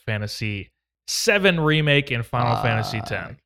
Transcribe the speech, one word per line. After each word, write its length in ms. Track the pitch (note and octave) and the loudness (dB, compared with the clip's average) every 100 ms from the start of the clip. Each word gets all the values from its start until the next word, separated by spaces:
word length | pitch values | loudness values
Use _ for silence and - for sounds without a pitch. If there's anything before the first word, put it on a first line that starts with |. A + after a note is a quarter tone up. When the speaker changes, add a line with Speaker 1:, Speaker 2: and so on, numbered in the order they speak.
| - | -8
Speaker 1:
Fantasy 640 | G#2+ G#2 - G#2+ G2+ - _ _ _ - | -6 -6 -6 -6 -6 -10 _ _ _ -8
seven 520 | - - G3+ F#3+ E3+ | -2 2 4 4 4
Remake, 500 | D#3 D#3 D3+ C#3+ C#3 | 4 4 4 2 2
and 160 | A#2+ A2+ | -4 -2
Final 280 | B2 A#2+ G#2+ | 0 0 0
Speaker 2:
Fuck. 80 | |
Speaker 1:
Fantasy 380 | A#2 A2+ A2 A2 | 0 0 -2 -6
ten. 360 | - G2 E2+ - | -6 -6 -8 -14